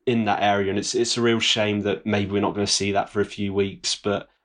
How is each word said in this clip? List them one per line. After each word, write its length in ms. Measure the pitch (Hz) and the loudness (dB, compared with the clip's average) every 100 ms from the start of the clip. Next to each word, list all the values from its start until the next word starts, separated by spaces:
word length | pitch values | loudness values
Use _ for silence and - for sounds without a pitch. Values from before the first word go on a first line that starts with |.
| - | -2
in 200 | 120 107 | 0 0
that 160 | 98 | 2
area. 280 | 101 101 98 | 2 2 0
And 80 | 98 | -2
it's, 160 | 92 | -2
it's 220 | - 117 - | 0 0 2
a 60 | |
real 180 | 117 113 | 2 2
shame 400 | 110 117 107 104 | 2 2 2 0
that 260 | 101 98 110 | 0 -2 0
maybe 240 | 101 101 | 0 0
we're 100 | 101 | 0
not 120 | 101 | 0
gonna 120 | 101 101 | 0 0
see 260 | - 98 | 0 0
that 180 | 98 - | 0 -2
for 100 | 104 | -2
a 40 | 98 | -2
few 260 | - 101 | -2 -2
weeks, 440 | 98 98 92 - - | 0 -2 -4 -6 -4
but 320 | 104 101 - _ | -2 -2 -4 _